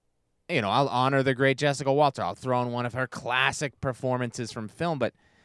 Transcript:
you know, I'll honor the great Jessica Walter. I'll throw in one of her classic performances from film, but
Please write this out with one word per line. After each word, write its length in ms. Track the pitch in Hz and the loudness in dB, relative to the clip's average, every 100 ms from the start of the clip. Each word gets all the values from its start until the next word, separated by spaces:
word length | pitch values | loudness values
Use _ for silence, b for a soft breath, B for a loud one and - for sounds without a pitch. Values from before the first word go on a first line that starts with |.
| _ _ _ _ - | _ _ _ _ -4
you 100 | 165 | 0
know, 80 | 101 | 2
I'll 200 | 117 139 | 2 2
honor 340 | 123 131 139 | 2 2 2
the 120 | 131 | 2
great 220 | 123 135 127 | 2 2 2
Jessica 340 | 147 135 135 | 0 0 0
Walter. 320 | 139 143 127 | 4 2 2
I'll 120 | 90 | -4
throw 260 | - 127 123 | -4 -2 0
in 120 | 123 | 0
one 120 | 120 | -2
of 80 | 120 | -4
her 140 | 123 127 | -4 -6
classic 760 | - 117 127 135 - 143 - | -6 -2 2 2 0 -6 -4
performances 720 | 135 120 131 123 120 - 117 | -6 -4 -2 -2 -2 -6 -8
from 160 | 120 107 | -8 -10
film, 300 | - 170 147 | -6 -4 0
but 160 | 113 - _ _ | -2 -4 _ _